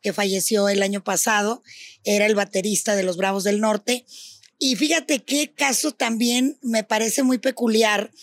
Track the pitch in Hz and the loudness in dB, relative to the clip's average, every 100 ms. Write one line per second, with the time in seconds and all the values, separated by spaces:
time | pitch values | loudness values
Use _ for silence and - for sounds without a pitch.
0 | - 196 202 190 180 220 202 202 196 202 | -4 -2 -2 0 0 2 2 2 0 -2
1 | 196 190 - 214 208 240 - - - - | -4 -2 2 2 0 -4 -10 -20 -20 -10
2 | - 208 208 208 202 196 208 202 - 202 | -2 2 2 2 0 -2 -2 -2 0 -2
3 | 185 170 190 196 190 208 220 214 220 247 | -2 -2 -2 0 0 0 2 0 -2 -6
4 | - - - - - _ 269 233 294 330 | -6 -20 -20 -20 -20 _ -2 0 2 0
5 | 320 285 - 285 302 - 277 240 311 - | 0 -4 -2 -4 -4 -2 -2 0 -2 -2
6 | 240 226 240 240 262 294 254 226 214 214 | -2 0 0 2 0 -2 -2 -2 0 0
7 | 226 220 262 254 269 262 240 220 220 208 | 0 2 2 2 0 0 0 4 4 2
8 | 202 _ | -2 _